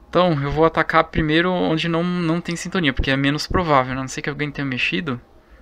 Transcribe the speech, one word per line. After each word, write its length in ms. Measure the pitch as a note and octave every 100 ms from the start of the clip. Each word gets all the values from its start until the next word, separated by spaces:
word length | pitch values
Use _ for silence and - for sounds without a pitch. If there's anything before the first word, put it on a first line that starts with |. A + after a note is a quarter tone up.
| -
Então, 320 | E3+ F3+ D3
eu 80 | C#3+
vou 160 | D3 D#3+
atacar 380 | E3 D#3 D#3+ D#3+
primeiro 460 | - D#3 D#3 F3+
onde 360 | F3+ F3+ D#3+ E3
não, 160 | E3
não 360 | F3+ F3+ E3 E3+
tem 160 | F3 E3+
sintonia, 380 | F3+ F#3+ D3+
porque 180 | B2+ -
é 60 | C3+
menos 300 | C#3 D3 -
provável, 460 | F#3+ E3+ C#3 B2+
né? 60 | C3
A 40 |
não 40 | C3
ser 140 | -
que 80 | D3+
alguém 200 | C#3+ D3
tenha 160 | C#3 C#3
mexido. 540 | B2 - F3 D#3+ A#2+ - - - -